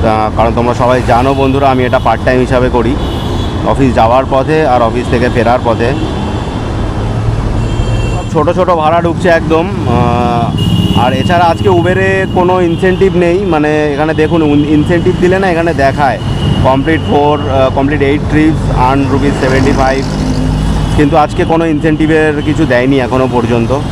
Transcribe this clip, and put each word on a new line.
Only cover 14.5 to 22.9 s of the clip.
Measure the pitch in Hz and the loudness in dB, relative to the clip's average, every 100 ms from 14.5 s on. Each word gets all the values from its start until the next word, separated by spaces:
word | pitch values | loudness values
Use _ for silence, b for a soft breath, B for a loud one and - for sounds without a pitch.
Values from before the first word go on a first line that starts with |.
| 147 147 | 2 2
ইনসেনটিভ | 151 147 175 175 175 | 0 2 0 0 0
দিলে | 175 190 | 0 2
না | 190 | 0
এখানে | 165 170 | 0 0
দেখায় | 143 139 135 139 104 - - - - | 0 0 2 0 0 -4 -2 0 2
কমপ্লিট | 131 135 147 160 - | 2 2 0 -2 0
ফোর, | 147 147 147 | 0 2 0
আহ, | 147 135 131 139 | -2 0 0 0
কমপ্লিট | 139 151 | -2 0
এইট | 139 147 - | 0 0 0
ট্রিপস, | 151 156 151 - - | 0 2 0 -2 0
আর্ন | 127 139 135 | 2 0 0
রুপিস | 135 143 - | 0 0 0
সেভেন্টি | 131 131 131 | 0 2 2
ফাইভ, | 127 131 135 135 - - - - - - - - - | 2 0 -2 -4 -4 -2 -2 -2 -2 0 -2 0 2
কিন্তু | 147 156 | 2 2
আজকে | 147 - 175 | 0 0 0
কোনো | 165 165 | 0 0
ইনসেনটিভের | 151 156 151 156 156 156 147 | 0 0 0 2 2 2 0
কিছু | 147 151 151 | -2 -2 0
দেয়নি | 123 127 | 2 2